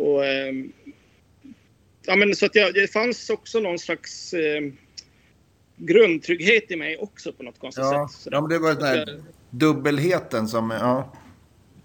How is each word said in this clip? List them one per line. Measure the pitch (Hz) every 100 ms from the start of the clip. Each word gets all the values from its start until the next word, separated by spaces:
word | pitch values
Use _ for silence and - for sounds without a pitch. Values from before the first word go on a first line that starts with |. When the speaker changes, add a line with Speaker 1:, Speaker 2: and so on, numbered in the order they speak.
| 147
Speaker 1:
och, | 143 139
ehm, | 135 135 131 131 - - - _ _ _ _ 277 - _ _ _ _ -
ja, | 190
men | 202 185
så | 202
att |
jag, | 208 190
det | 196 202
fanns | 214 240 220 -
också | 214 - 226
någon | 196 175
slags, | - 165 - - -
ehm, | 175 151 151 143 135 _ - - _ _ _ _ _ _ -
grundtrygghet | 165 190 208 160 - 170 180 226 214
i | 170
mig | 151 160
också | 208 - 156
på | -
något | 123 -
konstigt | 131 131
Speaker 2:
Ja. | 135 143 143
Speaker 1:
sätt. | -
Så | -
Speaker 2:
Ja, | 135
men | 156
det | 165
var | 160
den | 147
här | 143 156
Speaker 1:
att | 151
jag | 147 - - -
Speaker 2:
dubbelheten | 123 156 139 147 143 170 170 - 117 110
som, | 117 113
ja. | 110 120 127 139 - - - _ _ _ -